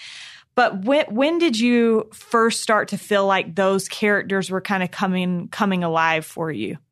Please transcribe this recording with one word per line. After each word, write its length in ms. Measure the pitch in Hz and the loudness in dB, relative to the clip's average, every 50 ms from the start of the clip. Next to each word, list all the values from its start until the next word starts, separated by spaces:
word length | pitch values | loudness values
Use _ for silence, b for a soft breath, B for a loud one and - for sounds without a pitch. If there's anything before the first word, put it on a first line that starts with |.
| B B B B B B B B B B - | B B B B B B B B B B 0
But 280 | 247 240 - 196 190 190 | 2 2 2 0 -2 -2
when, 200 | 233 277 302 - | 0 2 2 2
when 320 | - 208 226 277 302 339 339 | 0 0 0 2 2 2 2
did 200 | 339 330 226 214 | 2 2 2 2
you 500 | 240 240 240 240 233 226 226 220 220 - - | 2 2 4 4 4 4 2 2 0 -4 -12
first 480 | - - - - 226 226 226 220 - | -20 -8 0 2 2 2 2 0 -2
start 280 | - - 220 208 - - | 0 2 2 2 2 -2
to 80 | 208 | -6
feel 280 | - - - 208 196 196 | -8 -4 0 0 2 2
like 300 | 196 190 185 - - 165 | 2 2 0 0 -2 -2
those 320 | 196 190 190 190 196 190 - | 0 2 2 2 0 -2 -4
characters 600 | - - 220 208 208 202 - - 196 196 180 180 | -6 -2 0 2 2 0 0 -2 -2 -2 -2 -2
were 100 | 185 185 | -4 -4
kind 220 | 185 - 202 190 180 | -2 -2 -2 -2 -2
of 80 | 170 | -4
coming, 560 | - - 202 185 185 185 180 180 180 175 - | -4 -2 -2 0 0 0 0 -2 -2 -4 -6
coming 360 | - - - 220 196 190 180 175 | -6 -4 -2 0 0 0 0 0
alive 420 | 170 160 160 160 165 160 160 156 | 0 0 2 2 2 2 0 -2
for 260 | - - - 165 160 | -6 -8 -6 -6 -4
you? 260 | 143 104 107 95 - 147 _ _ | -4 -6 -6 -6 -8 -10 _ _